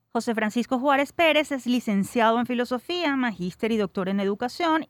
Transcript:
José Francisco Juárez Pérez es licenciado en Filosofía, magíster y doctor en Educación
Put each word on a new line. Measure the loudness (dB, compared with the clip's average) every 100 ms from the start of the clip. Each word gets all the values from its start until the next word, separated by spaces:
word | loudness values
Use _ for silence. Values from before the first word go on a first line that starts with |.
| _
José | -6 -2
Francisco | -2 -2 -2 -2 0
Juárez | 2 2 0
Pérez | 2 2 4 0
es | -4 0
licenciado | 0 2 0 0 2 4 2
en |
Filosofía, | 0 -2 -2 -4 -4 -2 0 0
magíster | -2 -2 -8 -4 -2
y | 0
doctor | 0 -2 -2
en | 0
Educación | 0 -2 -4 -2 0 0